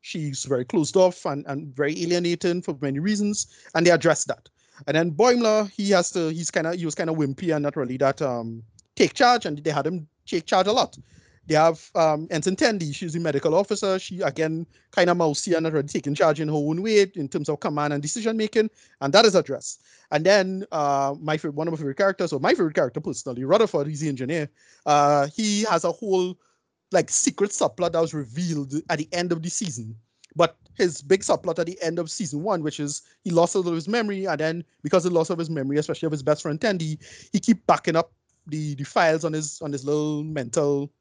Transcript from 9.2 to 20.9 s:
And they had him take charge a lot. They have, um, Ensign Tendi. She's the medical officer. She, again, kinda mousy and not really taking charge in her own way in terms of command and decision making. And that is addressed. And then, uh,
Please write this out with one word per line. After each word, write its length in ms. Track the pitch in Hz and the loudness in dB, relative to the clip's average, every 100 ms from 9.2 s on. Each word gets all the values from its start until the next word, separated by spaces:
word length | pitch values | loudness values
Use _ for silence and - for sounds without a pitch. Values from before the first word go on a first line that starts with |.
| 240 240 180 | 4 4 0
And 180 | 147 | -4
they 60 | 156 | -2
had 160 | 147 143 | 0 -2
him 220 | 175 151 _ - | -4 -10 _ -6
take 220 | 180 - | -6 0
charge 180 | 196 185 | 2 4
a 60 | |
lot. 260 | 247 - - - - _ _ - | 2 0 -4 -20 -20 _ _ 0
They 80 | 151 | 4
have, 340 | 165 160 - 180 | 4 2 -4 2
um, 320 | 160 151 160 | 2 2 -2
Ensign 260 | 165 165 190 | -2 -2 2
Tendi. 380 | 262 208 156 | 2 2 -4
She's 200 | 143 175 | -6 -6
the 60 | 165 | -2
medical 360 | 165 139 156 165 | 0 0 2 2
officer. 420 | 202 202 202 190 | 2 -2 0 -2
She, 240 | - 180 | -4 -4
again, 440 | 170 127 160 160 165 _ _ - | -4 -2 -2 -2 -8 _ _ 2
kinda 180 | 175 | 4
mousy 400 | 175 160 143 - | 4 2 0 0
and 100 | 165 | 0
not 100 | 160 | 2
really 140 | 156 147 | -2 -2
taking 260 | 185 143 | -4 -4
charge 260 | 147 170 151 | 2 2 2
in 80 | 151 | -2
her 60 | |
own 280 | 151 147 165 | -2 -2 -2
way 220 | 214 214 196 196 | 2 2 2 -2
in 120 | 139 | -6
terms 220 | 180 151 | -4 -4
of 100 | 147 | -4
command 340 | 196 147 147 | -4 -2 -2
and 80 | 147 | -2
decision 360 | 147 247 220 226 | -4 -4 -4 -2
making. 320 | 214 226 220 _ _ _ | 0 0 0 _ _ _
And 100 | 139 | 4
that 120 | 185 226 | 6 6
is 100 | 180 | 4
addressed. 460 | 143 131 - - _ _ _ | 0 -6 -8 -16 _ _ _
And 120 | 151 | 0
then, 420 | 170 208 190 190 202 | 4 4 4 -4 -6
uh, 440 | 160 143 | -2 0